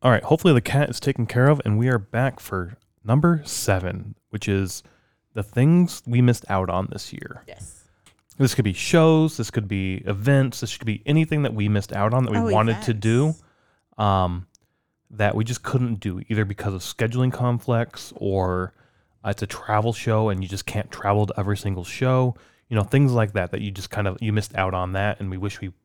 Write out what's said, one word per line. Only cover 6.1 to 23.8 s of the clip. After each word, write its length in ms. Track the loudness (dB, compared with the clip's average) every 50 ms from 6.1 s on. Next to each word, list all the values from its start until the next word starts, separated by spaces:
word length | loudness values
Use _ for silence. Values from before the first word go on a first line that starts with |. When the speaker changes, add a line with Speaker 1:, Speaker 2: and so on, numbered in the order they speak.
| 2 4
Speaker 1:
missed 240 | 4 4 4 2 -2 -4
out 220 | -2 -2 0 0
on 180 | -2 -4 -4 -4
this 200 | -6 -10 -12 -12
year. 320 | -14 -14 -14 -14 -16 -18 -18 -20
Speaker 2:
Yes. 360 | -20 -18 -18 -20 -20 -20 _ _ _ _ _ -20 _ _ _ _ _ _
Speaker 1:
This 160 | 0 0 2
could 120 | 2 0
be 80 | 0 0
shows, 640 | -2 -4 2 4 6 6 8 6 6 4 2 0 -4
this 120 | -8 -4
could 180 | -4 -4 -4 -2
be 360 | -4 -2 -2 -2 -4 -6 -4
events, 540 | -6 -6 -2 2 2 4 4 4 2 -2 -6
this 180 | -8 -8 -10 -8
could 80 | -4
be 160 | -4 -4 -4 -2 0
anything 340 | 2 2 2 2 0 0
that 140 | 0 0 0
we 120 | 0 0 2
missed 260 | 2 0 0 -2 -4
out 200 | 0 0 2 2
on 120 | 2 2
that 60 | 2
we 60 | 0 0
Speaker 2:
Oh, 140 | 0 2
Speaker 1:
wanted 280 | 2 2 2 2 0 -2 -2
to 100 | -2 -4
do, 300 | 0 0 0 2 2 2 0
Speaker 2:
events. 140 | -2 -4 _ _ _ _ _ _ _ _ _ _ _ -2
Speaker 1:
um, 500 | 0 2 2 2 2 0 -2 -6 -8 _ _ _ _ _ _ _ _ _ _ _ _ _
that 260 | -4 0 0 0 2
we 80 | 0 -2
just 200 | -2 -4 -6 _
couldn't 360 | -2 -2 0 0 0 -2 -4
do, 220 | -4 -6 -6 -6 -6 _
either 160 | 0 0 0
because 280 | -2 -2 -6 -6 -6 -6
of 60 | -6
scheduling 500 | -8 -10 -6 -4 -2 -2 0 0 0 0 0
conflicts 800 | 0 -2 -2 -2 -2 -2 0 0 0 0 -2 -6 -18 -18 -18 -12 -6
or, 560 | -4 -2 0 0 0 0 0 -2 -4 -6 _ _ _ _ _ _ _ _ _ _ _
uh, 60 | -6
it's 120 | -6 -4
a 60 | -6 -8
travel 440 | -8 -12 -6 -2 0 0 0 0 -2
show 360 | -2 -2 0 0 2 2 0
and 140 | 0 -2 -4
you 40 | -6
just 160 | -8 -10 -10 -6
can't 240 | -6 -6 -6 -6
travel 340 | -10 -6 0 2 2 2 2
to 80 | 0 0 -4
every 180 | -2 -2 -2 -2
single 260 | -2 -4 -4 -4 -6
show. 500 | -10 -6 -2 0 2 2 2 2 0 -2 -4 _ _ _ _ _ _
You 60 | 0
know, 80 | 0 0
things 280 | 2 4 4 4 4
like 220 | 4 2 2 2 0
that, 180 | -2 -4 -2
that 100 | -4 -6
you 100 | -6 -6
just 180 | -8 -8